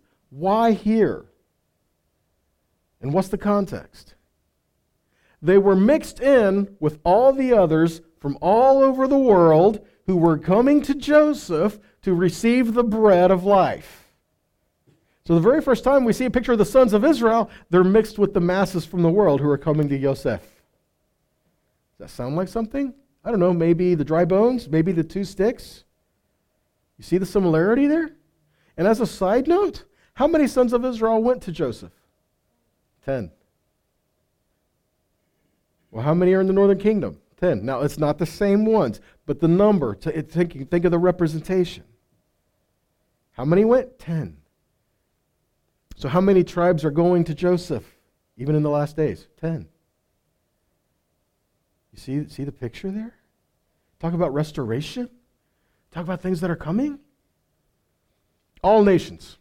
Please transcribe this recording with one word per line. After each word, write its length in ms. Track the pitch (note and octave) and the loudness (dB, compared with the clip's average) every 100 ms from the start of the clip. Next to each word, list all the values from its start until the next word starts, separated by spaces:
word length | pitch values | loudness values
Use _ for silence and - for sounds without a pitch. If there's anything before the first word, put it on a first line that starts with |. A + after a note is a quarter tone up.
| _ _ _ | _ _ _
Why 420 | C3 F3+ A3 A#3 | -8 -2 0 2
here? 540 | G3+ G#3 A3 E3+ G#2 - _ _ _ _ _ _ _ _ _ _ _ _ _ _ _ _ _ | 0 0 0 0 -2 -12 _ _ _ _ _ _ _ _ _ _ _ _ _ _ _ _ _
And 120 | B2 | -4
what's 160 | E3+ F#3+ | -2 -2
the 80 | G3+ | -4
context? 800 | G#3 G3+ G3 G#2 - - - _ _ _ _ _ _ _ _ _ _ _ _ _ | -2 -2 -2 -8 -16 -20 -20 _ _ _ _ _ _ _ _ _ _ _ _ _
They 180 | D3+ G3 | 2 4
were 160 | G3 F#3+ | 4 4
mixed 460 | G#3 D#4 - - | 4 2 -2 -4
in 540 | C4 C4 G3+ G3 G3+ - | 2 4 2 0 -4 -6
with 200 | D3+ D3+ | -6 -4
all 280 | E3+ G3 C4 | 0 4 4
the 220 | C4+ B3+ | 2 2
others 480 | A#3 E3+ D#3+ E3 E3 - _ | 2 4 2 0 -2 -16 _
from 180 | C#3+ C#3 | -10 -4
all 400 | E3+ G#3+ C4+ C4+ | 0 4 4 4
over 260 | C4+ C4 C4 | 2 2 0
the 120 | C#4 | 2
world 640 | B3+ F#3+ E3 D#3 F#3+ G#3 - _ - | 4 6 6 6 4 0 -8 _ -4
who 80 | F3+ | 2
were 240 | E3+ D#3 | 2 2
coming 420 | - G3 C4 D4 | 0 2 4 2
to 120 | - C#4 | 0 -4
Joseph 840 | C4 D4+ D4+ D4 - D#3 G3+ G#3 _ _ | 2 4 4 0 -6 -2 -2 -4 _ _
to 140 | G3 F3 | -4 0
receive 580 | F3+ - A3+ B3 A#3 | 0 0 0 0 0
the 100 | A3+ | 0
bread 460 | A#3+ A3 G#3+ F3+ F#3 | 0 2 4 4 4
of 140 | F#3+ | 2
life. 640 | F#3 G3 D3+ - - - _ _ _ _ _ _ _ _ _ _ _ _ - | 2 2 2 -2 -12 -20 _ _ _ _ _ _ _ _ _ _ _ _ 0
So 100 | E3+ | 2
the 60 | |
very 200 | F#3 D4+ | 4 2
first 220 | C#4+ A#3+ | 0 0
time 200 | B3+ C#4 | 2 2
we 100 | A#3+ | 2
see 120 | - G#3 | -2 -2
a 60 | |
picture 220 | B3+ A#3+ | -2 0
of 40 | A#3 | 0
the 80 | G3+ | 2
sons 280 | C4 B3 | 2 4
of 120 | G#3 C4+ | 2 2
Israel, 460 | C4+ A#3 A3+ G#3 - _ | 2 2 0 -2 -10 _
they're 140 | F3 | 2
mixed 340 | F#3 G#3+ A3 - | 4 2 0 -2
with 160 | G3 | -2
the 60 | G3 | 0
masses 460 | F3 F#3 F#3+ F3 D#3 | -2 0 -2 -4 -6
from 180 | F3+ | -2
the 60 | E3 | 0
world 300 | F#3+ F#3+ C#3 | 2 2 2
who 100 | D3 | 0
are 80 | C#3 | -2
coming 300 | - D3+ D3 | 0 -2 -2
to 80 | C#3 | -2
Yosef. 440 | C#3 C3 C3+ G2+ | -2 -2 -4 -6
Does 1600 | - _ _ _ _ _ _ _ _ _ _ _ _ _ _ _ | -10 _ _ _ _ _ _ _ _ _ _ _ _ _ _ _
that 100 | E2+ | -18
sound 260 | - B2+ D#3 | -12 -8 -6
like 120 | F#3+ | -6
something? 460 | A#3 A3 C#4 C#4 - _ _ | -6 -6 -6 -8 -10 _ _
I 60 | - | -6
don't 100 | A3 | 0
know, 140 | F3 | 0
maybe 400 | F3 E3 E3+ F3+ | 2 2 2 0
the 120 | E3+ C#3+ | 0 0
dry 200 | D#3+ F3 | 0 0
bones, 420 | F#3+ A#3 B3+ F3 | 2 2 0 -2
maybe 260 | D#3+ E3 | -2 0
the 100 | E3+ | -2
two 220 | D#3+ F#3+ G3 | -4 -6 -8
sticks. 580 | - G3+ C4+ - - _ _ _ _ _ _ _ _ _ _ _ _ | -2 -2 -4 -12 -20 _ _ _ _ _ _ _ _ _ _ _ _
You 60 | |
see 140 | - F3+ | -4 -4
the 60 | F#3 | -2
similarity 600 | G#3 F#3 D#3 F3+ B3 C#4+ | 0 2 2 2 2 2
there? 300 | D#4+ D#4 - _ _ _ _ _ - | 0 -4 -10 _ _ _ _ _ -2
And 100 | F#3 | 0
as 120 | A3+ | 0
a 60 | G#3+ | -2
side 420 | - F#3 A#3 C#4+ | -4 -2 0 0
note, 360 | F4 G4 - - _ _ | 0 0 -6 -18 _ _
how 140 | - C#4+ | -4 0
many 200 | D#4+ C#4 | 2 0
sons 260 | B3+ B3 | 0 0
of 120 | A#3+ B3+ | 0 -4
Israel 360 | A3+ A3+ A3+ | -4 -2 0
went 220 | A3+ B3+ | 0 -2
to 80 | - | -6
Joseph? 400 | D#3+ C#3 G#2 E2+ _ _ _ _ _ _ _ _ _ _ _ | -8 -6 -8 -16 _ _ _ _ _ _ _ _ _ _ _
Ten. 280 | - C3+ F2 - _ _ _ _ _ _ _ _ _ _ _ _ _ _ _ _ _ _ _ _ _ _ _ _ _ | -8 -8 -8 -16 _ _ _ _ _ _ _ _ _ _ _ _ _ _ _ _ _ _ _ _ _ _ _ _ _
Well, 120 | A2 | -6
how 100 | C#3 | -2
many 200 | E3 F3+ | 2 2
are 80 | F#3+ | 2
in 60 | F#3+ | 2
the 60 | |
northern 260 | F#3+ G3+ G3 | 2 2 2
kingdom? 400 | G#3 G#3+ A#2 - _ _ | 0 -2 -4 -10 _ _
Ten. 280 | F3 A#2+ A2 | -2 -2 -4
Now, 160 | B2+ | -4
it's 160 | C#3+ - | -4 -2
not 200 | D3+ D3 | -4 -2
the 80 | E3 | -6
same 400 | - G3+ G3+ G#3+ | -4 0 2 2
ones, 340 | A3 C3 - _ _ - | 2 0 -4 _ _ -10
but 140 | C#3 | -2
the 80 | E3 | 2
number, 480 | F3 G#3 G3+ B2+ G2 | 4 4 2 -2 -6
to, 220 | D#3+ D#3 | -8 -8
it, 120 | D3 | -6
think, 400 | E3+ F3 C3+ C3+ | -4 -4 -6 -6
think 140 | F3 | -2
of 80 | F3 | 0
the 80 | E3+ | 2
representation. 840 | F3+ F3 E3 D#3+ D#3 F#3+ F3 - - _ _ _ _ _ _ _ _ _ _ _ _ _ _ | 0 0 -2 -4 -4 -2 -2 -6 -20 _ _ _ _ _ _ _ _ _ _ _ _ _ _
How 140 | - C3+ | -8 0
many 180 | F3 | 2
went? 340 | A3 B3+ B3+ - | 2 0 -2 -12
Ten. 400 | - E3 G2+ D2+ _ _ _ _ _ _ _ _ _ _ _ _ _ _ _ - | -10 -8 -10 -14 _ _ _ _ _ _ _ _ _ _ _ _ _ _ _ -14
So 140 | C3+ | -4
how 100 | E3+ | 0
many 240 | G3 F#3+ | 2 2
tribes 400 | F3+ - F3 E3+ | 2 0 0 0
are 80 | D3+ | -2
going 320 | D3 E3+ F3+ E3+ | 0 2 0 -2
to 80 | |
Joseph, 520 | D3 F3+ F3+ F3 B2+ - _ _ _ _ - | -4 -2 -2 -4 -10 -10 _ _ _ _ -10
even 200 | C3 D3+ | -4 -2
in 80 | |
the 60 | D3+ | 0
last 280 | D3 D3 D3+ | -2 -4 -4
days? 300 | D3+ F#2 - _ | -6 -6 -14 _
Ten. 280 | D#3+ D#3+ D#2 _ _ _ _ _ _ _ _ _ _ _ _ _ _ _ _ _ _ _ _ _ _ | -8 -8 -12 _ _ _ _ _ _ _ _ _ _ _ _ _ _ _ _ _ _ _ _ _ _
You 60 | - | -20
see, 280 | - C#3 D3+ | -10 -8 -8
see 160 | - | -12
the 80 | C#3 | -12
picture 400 | - A#2+ - G3 | -10 -12 -10 -10
there? 240 | G3+ A3+ - _ _ _ _ _ _ _ _ | -10 -12 -18 _ _ _ _ _ _ _ _
Talk 140 | E3 | -8
about 200 | E3+ E3+ | -4 -4
restoration. 760 | C#3 D3+ D#3 A#2 A#2 D#3 B3 A#3+ _ _ _ _ _ _ _ _ | -4 -6 -8 -6 -6 -8 -12 -14 _ _ _ _ _ _ _ _
Talk 120 | E3 | -12
about 180 | F3 F3+ | -10 -8
things 200 | F#3 F3+ | -6 -4
that 100 | F3+ | -4
are 60 | E3+ | -6
coming. 420 | - G3 D4 C#4 _ _ _ _ _ _ _ _ _ _ _ _ _ _ _ _ | -6 -4 -4 -8 _ _ _ _ _ _ _ _ _ _ _ _ _ _ _ _
All 220 | F#3 A3 | 2 4
nations. 540 | G3+ F3+ - E2+ - - | 4 2 -2 -12 -20 -20